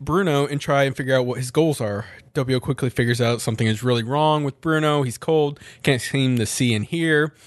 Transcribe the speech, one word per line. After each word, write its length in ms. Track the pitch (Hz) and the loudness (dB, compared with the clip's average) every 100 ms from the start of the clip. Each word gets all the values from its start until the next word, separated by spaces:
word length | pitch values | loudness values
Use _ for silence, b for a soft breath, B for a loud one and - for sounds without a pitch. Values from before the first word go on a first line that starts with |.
Bruno 460 | 139 170 185 143 143 | -2 0 2 2 0
and 140 | 143 | -2
try 240 | - 139 | 0 0
and 120 | 139 123 | 0 -2
figure 180 | 131 131 | 0 0
out 100 | 123 | 0
what 120 | 127 | -4
his 120 | 123 | -2
goals 300 | 147 160 143 | 0 0 0
are. 260 | 110 104 - B - | -4 -6 -8 B -8
Doppio 260 | 147 131 127 | -4 -2 -2
quickly 300 | - 131 127 | -2 -4 -2
figures 300 | - 120 120 | 0 0 2
out 200 | 117 120 | 0 0
something 260 | - 113 113 | -2 0 0
is 160 | 107 | 0
really 200 | 123 120 | 0 0
wrong 420 | 110 143 156 151 | 0 2 4 2
with 160 | 143 - | 0 -4
Bruno. 420 | 160 156 151 147 | -2 0 2 2
He's 160 | 131 - | 0 -4
cold, 400 | - 160 147 147 B B | 0 2 2 -2 B B
can't 180 | - - | 0 0
seem 340 | - 135 131 123 | 0 0 2 2
to 80 | 107 | 0
see 280 | - 123 | 0 0
and 100 | 107 | 0
hear, 500 | 107 170 165 151 151 _ | -2 -2 0 2 0 _